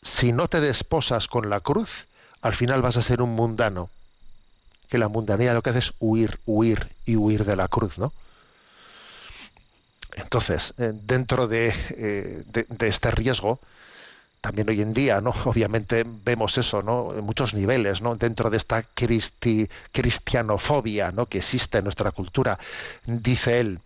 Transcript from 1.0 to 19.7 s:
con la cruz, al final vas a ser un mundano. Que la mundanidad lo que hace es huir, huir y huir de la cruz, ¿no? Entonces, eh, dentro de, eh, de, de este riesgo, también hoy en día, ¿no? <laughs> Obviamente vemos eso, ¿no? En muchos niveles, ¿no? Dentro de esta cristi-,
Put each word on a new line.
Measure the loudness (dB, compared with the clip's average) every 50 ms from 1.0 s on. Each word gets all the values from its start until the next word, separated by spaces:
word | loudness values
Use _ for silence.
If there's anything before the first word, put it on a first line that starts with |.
| 0 0 0 0 -2 -2
con | -2 -4 -2 0
la | -2 -2
cruz, | 0 0 0 0 0 -2 -8 -14 -16 _ _ _ -20 -20 -20 _
al | -2 -2 0
final | 0 0 2 2 2 2
vas | 2 2 2
a |
ser | 2 2 2 2
un | 2 0 2
mundano. | 0 0 0 2 0 0 0 0 -2 -8 -10 -12 -18 -20 -20 _ _ -20 -20 -20 -20 -20 _ _ _ _ -20 -20 _ _ -2
Que | 0 2
la | 2 2
mundanidad | 0 -2 0 0 2 2 4 4 2
lo | 2 2
que | 2
hace | 0 2
es | 0 -2 -4 -2
huir, | 0 2 4 4 2 2 0 -6 -4
huir | 0 2 4 4 4 4 2 0 -6 -8 -10 -2
y | 0 2
huir | 4 4 4 4 2 2
de | 2 2
la | 2 0 0
cruz, | 0 0 0 -2 -2 -4
¿no? | -4 -4 -4 -8 -20 -20 -20 _ _ _ _ _ _ _ _ -20 -20 -20 -20 -20 -20 -20 -20 -20 -20 -20 -18 -18 -20 -20 _ -20 _ _ _ _ _ _ _ _ -18 -16 -12
Entonces, | -14 -10 -2 -2 -2 0 0 -2 -2 -2 -6 -6 -4
eh, | -4 -4 -4
dentro | -6 -4 -2 0 0 0 0 0 0 2 2
de, | 2 0 2 0 0 -2 -6 -8 -8 -6
eh, | -4 -4 -4 -4 -6 -8 -10 -12 -12
de, | -6 -4 -4 -4 -4
de | -4 -2 0 0
este | 0 0 0 0
riesgo, | 0 2 2 0 0 0 0 0 -2 -2 -4 -20 -20 -20 -20 -20 -20 -20 -20 -20 -20 -20 _ _ _ _ -6
también | -4 -2 -2 0 0
hoy | 2 0
en | 0 0 0
día, | 2 2 4 4 2
¿no? | 2 0
<laughs> | -2 0 0
Obviamente | 2 2 2 2 2 0 -2 -2 0 0 0 0
vemos | 0 -4 -6 -2 0 0 2 0 0 0 0
eso, | 0 0 0 -2 -2
¿no? | 0 -2 -2 -2 -4 -6 -6
En | -4
muchos | -4 -2 -2 -2 -2 0
niveles, | 0 2 2 2 2 2 0 0 0
¿no? | -2 -2 -2
Dentro | 0 0 -2 0 0 0 0
de | 0 0
esta | 0 0 -2 -2 -2
cristi-, | -4 _ -2 0 2 2 2 0 -2 -8 _ 0 2 2 2 2 0